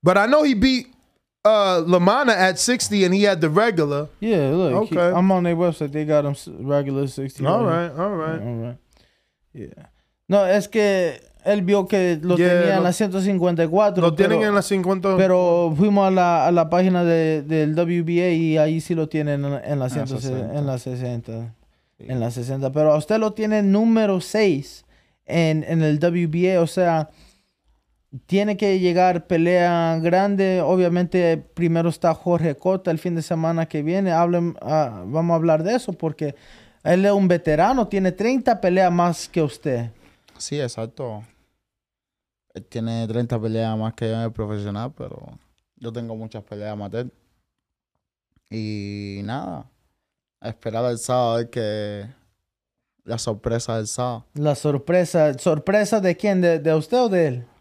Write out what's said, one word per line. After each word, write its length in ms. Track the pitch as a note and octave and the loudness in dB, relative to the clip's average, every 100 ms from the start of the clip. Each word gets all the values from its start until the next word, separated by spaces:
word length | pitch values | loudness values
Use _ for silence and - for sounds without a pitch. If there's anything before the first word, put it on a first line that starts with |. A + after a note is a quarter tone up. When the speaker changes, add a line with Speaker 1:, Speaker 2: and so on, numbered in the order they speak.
Speaker 1:
But 160 | D#3+ F#3 | 4 4
I 80 | G#3+ | 4
know 160 | D4 | 4
he 120 | D4+ A#3 | 4 2
beat, 320 | C4 B3+ - _ _ _ _ _ G#3 | 2 0 -4 _ _ _ _ _ 2
uh, 380 | G#3+ G3 F3+ E3 | 4 4 2 4
LaManna 480 | F3+ F3 A#3+ C4+ | 4 4 4 2
at 240 | G#3 F#3 F#3 | 4 2 2
sixty 480 | - B3 - G#3 F#3 | -2 -2 0 0 2
and 80 | |
he 80 | F#3+ G3+ | 4 2
had 120 | F#3 | 2
the 100 | D#3+ | 2
regular. 600 | D#3 A#3 F3 D3 C#3+ D3 - | 2 2 0 -2 -2 -6 -8
Speaker 2:
Yeah, 300 | G#3+ G3+ C3+ | -2 0 2
look, 400 | D#3+ F3+ C3 A3 | 2 0 0 0
he, 80 | E3+ | 0
Speaker 1:
Okay. 180 | F3 F3 | 2 4
Speaker 2:
I'm 160 | F#3 | 4
on 120 | F#3 | 2
their 120 | F3 E3+ | 2 0
website. 360 | F3 D#3+ D3 | 0 -2 -6
They 120 | D3 | -6
got 220 | D3+ D3+ C#3+ | 0 0 0
him 60 | |
s-, 160 | C#3+ - D#2 | -6 -12 -12
regular 480 | B2+ C#3+ C#3 C3+ C#3 | -2 -2 0 -2 -4
sixty. 380 | B2+ C3+ - C#3 | -6 -10 -4 -2
Speaker 1:
All 180 | F3+ | 0
Speaker 2:
Right 260 | A3 E3 E3+ | 0 0 -4
Speaker 1:
right, 100 | C#3+ | -4
all 160 | F#3+ F#3+ | -4 -4
right. 260 | D#3 D#3+ | -6 -6
Speaker 2:
All 140 | G#2 A#2 | -8 -8
right. 220 | A#2 B2 _ _ _ _ _ _ _ | -10 -12 _ _ _ _ _ _ _
Yeah. 360 | - G2 - - _ _ _ _ | -18 -18 -18 -20 _ _ _ _
No, 160 | G3 F#3+ | 2 4
es 200 | G3+ G3+ | 2 0
que 540 | A3+ G#3 G3 F3 C3 _ _ - | 0 2 2 0 -4 _ _ -2
él 160 | G#3 | 0
vio 220 | F3+ G3+ F#3+ | 2 2 2
que 300 | G3+ F3+ E3 | 0 2 0
lo 160 | E3 F3+ | 0 2
Speaker 1:
Yeah, 100 | F3 | 4
Speaker 2:
tenía 220 | F3 F3 | 4 4
en 60 | F#3+ | 2
Speaker 1:
lo, 60 | |
Speaker 2:
la 100 | F3 | 2
ciento 280 | F3+ G#3+ F#3 | 0 -2 0
cincuenta 420 | F#3+ F#3+ F3+ E3+ E3 | 0 2 2 2 2
y 20 | |
cuatro, 340 | F3 G#3+ G#3 | 4 2 4
Speaker 1:
lo 140 | E3 D#3 | 2 4
tienen 240 | G3 - | 2 2
Speaker 2:
pero, 100 | G#3+ | 2
Speaker 1:
en 60 | G3+ | 0
la 60 | |
cincuenta. 540 | F#3+ G3 F3+ F#3+ F#3+ F#3 | 0 -2 0 -2 0 2
Speaker 2:
pero 560 | F#3+ F#3 F3+ E3+ E3+ D3+ | 4 4 4 2 2 2
fuimos 300 | G#3 G3+ G3 | 2 4 4
a 40 | |
la, 360 | F#3+ F3+ E3+ C#3+ | 4 4 4 4
a 40 | |
la 160 | F3 D#3+ | 2 2
página 340 | F3 F#3 F3+ | 2 2 2
de, 380 | F3 E3 D#3+ D#3 | 2 2 2 0
del 340 | C#3+ D#3+ D3+ D#3 | 0 0 0 0
W 260 | E3+ F3 | 0 0
B 200 | E3 E3+ | 0 0
A 80 | F3+ | 2
y 260 | E3 E3 D#3 | 2 2 2
ahí 220 | D3+ D#3+ | 2 0
sí 160 | D#3 E3+ | -2 -4
lo 140 | D3+ | -2
tienen 340 | D#3 D3 C#3+ | -2 -2 -2
en, 100 | C#3+ | -4
en 0 | |
la 100 | C#3 - | -6 -4
Speaker 3:
En 140 | C#3+ | -4
la 100 | B2+ | -4
Speaker 2:
ciento 300 | D3 C3+ C3 | -4 -6 -6
se-, 80 | C3+ | -6
Speaker 3:
sesenta. 280 | C3 G#2+ D3 | -6 -6 -4
Speaker 2:
en 80 | C#3+ | -4
la 120 | B2+ | -6
sesenta. 800 | B2+ B2+ B2 A#2+ A#2 A2+ A#2 A2+ _ _ _ _ | -8 -8 -6 -8 -10 -12 -12 -16 _ _ _ _
Speaker 3:
Sí. 80 | - | -10
Speaker 2:
En 120 | B2+ | -6
la 100 | A#2 | -4
sesenta. 400 | A#2 B2 C3+ C3+ | -6 -8 -4 -4
Pero 220 | C#3+ D3+ | 0 2
a 40 | D3+ | 2
usted 220 | D3 A3 | 0 -2
lo 140 | G#3+ | -2
tiene 280 | G#3+ G#3+ G#3+ | -2 -2 0
número 600 | G3+ G3 A3+ A3+ G#3+ F#3+ | 2 2 4 2 2 -2
seis 640 | - G#3+ G#3 C#3+ C#3 - _ _ _ _ - | -2 0 2 0 -4 -18 _ _ _ _ -4
en, 400 | E3 D#3+ D#3 D3 | 0 2 0 -2
en 140 | E3 | 0
el 180 | D#3 D3+ | 2 2
W 280 | E3+ F3 E3+ | 2 0 -2
B 280 | D#3+ F3+ F#3 | 0 2 2
A. 60 | |
O 60 | E3 | 0
sea, 420 | - F3+ D#3+ D#3 _ - _ _ _ _ _ _ _ _ C3 _ | 0 0 0 -2 _ -20 _ _ _ _ _ _ _ _ -20 _
tiene 300 | F#3+ G#3 G3+ | 0 0 0
que 240 | G#3 F#3+ | 0 2
llegar 480 | F3+ F3 F#3 F3 E3 | 2 2 2 2 0
pelea 720 | E3+ E3+ F3+ F3 E3+ E3 E3 | 0 2 4 2 2 0 0
grande. 600 | E3 F3+ G3+ G3 F#3+ F#3 | 2 2 2 0 0 0
Obviamente, 760 | D3 F#3 F3 F3 F3 F#3 E3+ D#3+ - | 2 2 2 2 0 2 2 0 -4
primero 360 | - E3+ E3 E3+ | -2 0 2 0
está 240 | D#3 E3+ D#3+ | 0 0 0
Jorge 400 | - E3+ E3 C#3 | 0 0 0 -2
Cota 340 | F#3 F#3+ F#3 | -2 -2 -2
el 100 | E3 | -4
fin 160 | F#3 E3 | -4 -4
de 60 | |
semana 440 | D3+ E3 D#3+ E3 D#3+ | -4 -2 -2 -2 -4
que 180 | D#3 | -4
viene. 300 | D3 F#3 F#3+ | -2 -2 0
Hablen, 420 | E3 E3+ F3 E3+ - | 2 2 0 -2 -6
ah, 420 | - D#3 C#3 G#2+ F2+ | -2 0 0 -4 -6
vamos 280 | D3 E3+ | -4 0
a 20 | E3+ | 0
hablar 280 | E3 D#3 | 2 2
de 120 | E3+ A#3+ | 0 -2
eso 160 | - | -4
porque 440 | F3 D#3+ D3+ D3+ C#3+ - - - _ - | -6 -6 -6 -8 -8 -20 -20 -20 _ 0
él 180 | F3+ | 2
es 80 | G3 | 4
un 160 | G3+ F#3 | 4 4
veterano. 640 | F3 E3+ D3+ F#3+ C4 G#3 | 2 2 2 2 2 0
Tiene 240 | G3 F#3 | 0 -2
treinta 480 | F3+ G#3+ C4 B3 A3 | 0 -2 0 0 0
peleas 320 | F#3 F3+ F#3 | 2 4 2
más 340 | F3 F3 D#3+ - | 4 0 0 -4
que 140 | - | -2
usted. 500 | D3+ - D#3 B2 A#2 - _ _ _ _ | -2 -4 -4 -4 -4 -12 _ _ _ _
Speaker 3:
Sí, 220 | - D3 | -10 -6
exacto. 640 | B2+ - A2+ - C3 G#2+ A2+ _ _ _ _ _ _ _ _ _ _ _ _ - | -6 -6 -12 -10 -12 -12 -16 _ _ _ _ _ _ _ _ _ _ _ _ -20
Él 80 | G#2+ | -14
tiene 420 | A#2 A2+ A2+ A2+ | -8 -6 -4 -4
treinta 320 | A2+ A#2+ A#2+ | -4 -2 -4
peleas 360 | A2+ A2 A2+ A2 | -4 -4 -2 -4
más 200 | A2 - | -6 -4
que 120 | A2+ | -6
yo 40 | |
en 80 | A2+ | -4
el 100 | A2+ | -6
profesional, 600 | A2 G#2+ G#2+ G#2 G2+ A#2+ - | -6 -8 -6 -6 -8 -10 -12
pero 240 | - - - - _ _ _ _ | -16 -16 -20 -20 _ _ _ _
yo 140 | A#2 | -12
tengo 240 | A#2 A#2 A2 | -10 -10 -12
muchas 280 | A2 A2 | -12 -14
peleas 300 | G#2 G#2 G#2 | -14 -12 -10
amateur. 340 | G#2 G2+ G#2+ B2+ _ _ _ _ _ _ _ _ _ _ _ _ _ _ | -10 -8 -8 -10 _ _ _ _ _ _ _ _ _ _ _ _ _ _
Y 720 | G#2+ A2 G#2 G2+ G2+ G2+ G2+ | -10 -8 -8 -8 -10 -10 -10
nada, 420 | G2+ C3 - D3 A#2+ _ _ _ _ _ _ _ | -8 -8 -10 -12 -16 _ _ _ _ _ _ _
a 100 | A2+ | -14
esperar 360 | A2+ A2+ A2+ B2 | -10 -8 -4 -4
el 80 | A#2 | -4
sábado 340 | - B2+ A#2+ | -2 0 0
a 40 | A#2 | -2
ver 120 | A#2 | -4
que 580 | A#2+ A2 G#2+ G#2 G#2 G#2 C3 _ _ _ _ _ _ _ _ - | -6 -6 -6 -8 -10 -14 -18 _ _ _ _ _ _ _ _ -10
la 120 | A2+ | -8
sorpresa 600 | - G#2+ - A#2 - A2+ | -6 -6 -4 -4 -4 -6
del 100 | G#2+ | -6
sábado. 380 | - B2 A#2 - D3 | -6 -6 -6 -12 -4
Speaker 2:
¿La 180 | D3+ | -2
sorpresa? 840 | C#3 D3+ C#3+ - F3+ F3 F3 D3+ C3 | -2 -2 -4 0 0 2 2 0 0
¿Sorpresa 600 | - D#3 D3+ G#3 G#3 A3 | -2 -2 0 0 2 0
de 160 | F#3+ E3+ | 0 0
quién? 260 | G#3+ F#3 | 0 2
¿De, 180 | F3+ E3 | 2 2
de 160 | D3+ D#3 | 2 0
usted 240 | D3+ B3 | 0 0
o 100 | A#3+ | 2
de 180 | F#3+ D#3+ | 2 0
él? 180 | B2 A#2+ _ | -2 -10 _